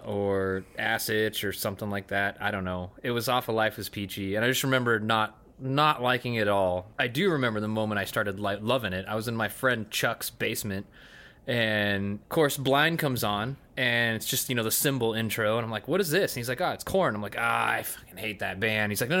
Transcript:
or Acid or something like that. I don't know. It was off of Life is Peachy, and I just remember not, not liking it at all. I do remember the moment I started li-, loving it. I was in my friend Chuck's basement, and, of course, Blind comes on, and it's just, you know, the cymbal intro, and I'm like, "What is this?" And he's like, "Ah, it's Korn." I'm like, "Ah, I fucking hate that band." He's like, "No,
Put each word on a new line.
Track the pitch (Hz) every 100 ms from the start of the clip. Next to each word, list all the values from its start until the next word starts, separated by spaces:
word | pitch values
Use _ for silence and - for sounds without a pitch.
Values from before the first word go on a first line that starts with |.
| -
or | 101 101 98 95 95 92 -
Acid | 110 110 - 107 110 104
or | 101
something | 92 110 98 107
like | 101 95
that. | 98 101 -
I | 104
don't | 104
know. | 92 90 90 -
It | -
was | 120 117
off | 127 -
of | 110
Life | 110 107
is | 101
Peachy, | - 98 - 98 101
and | 120
I |
just | 127
remember | 139 131 120 113
not, | 107 113 107 - - -
not | 131 139 151 147
liking | 123 123 123 117
it |
at | 104
all. | 101 95 90 92 -
I | 127
do | 120 196
remember | 156 123 107
the | 107
moment | 110 107 104
I | 95
started | 117 104 98
li-, | 101 101
loving | 107 127 107
it. | 92 95
I | 110
was | 113
in | 113
my | 107
friend | - 131 120 107
Chuck's | - 127 113 -
basement, | - 107 117 107 98 - - - - - - -
and, | 120 110 107 104 98 101 101
of | -
course, | - 143 139
Blind | 131 135 156 165
comes | 151 123
on, | 107 104 117 139 - -
and | 127 120 117 110
it's | -
just, | 131 -
you | 123
know, |
the | 110
cymbal | - 151 135 113
intro, | 110 113 110 107 113
and | 113
I'm |
like, | 110 113
"What | 180
is | 180
this?" | 175 185
And | -
he's | 120
like, | 127
"Ah, | 175
it's | 107
Korn." | - 190 160 107
I'm |
like, | 101 113
"Ah, | 117 117 113
I | 113
fucking | - - - -
hate | 107 98
that | 98 92
band." | 110 107 104
He's | 101
like, | 123
"No, | 180